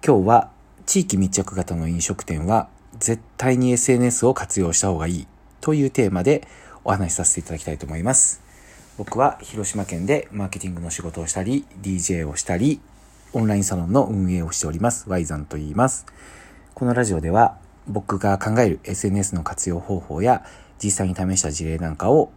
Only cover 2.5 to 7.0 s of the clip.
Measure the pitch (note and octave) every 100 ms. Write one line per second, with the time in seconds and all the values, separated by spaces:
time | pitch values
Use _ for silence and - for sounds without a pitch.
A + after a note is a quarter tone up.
2.5 | A2 - - - A2+ A2 A2+ - - B2+
3.5 | B2+ B2+ A#2+ - B2 B2 A2+ A#2+ C3 -
4.5 | - F2 D#2+ G2 E2+ D#2+ F2 - - -
5.5 | - - D#3 C#3 - G#2+ F#2 F2+ - -
6.5 | - - - - G2